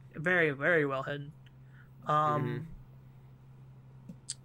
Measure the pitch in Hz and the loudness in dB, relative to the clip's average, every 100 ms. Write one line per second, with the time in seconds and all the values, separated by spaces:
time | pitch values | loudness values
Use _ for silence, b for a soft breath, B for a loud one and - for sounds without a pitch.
0 | - - 160 180 156 135 151 170 143 135 | -16 -6 0 2 2 2 2 2 2 -2
1 | 139 143 147 - - - b b b - | -4 -6 -10 -16 -20 -20 b b b -10
2 | - 151 151 147 147 147 165 - - - | 0 2 4 2 0 -4 -8 -14 -18 -20
3 | - - - - - - - - - - | -20 -20 -20 -20 -20 -20 -20 -20 -20 -20
4 | - - - - | -18 -18 -16 -16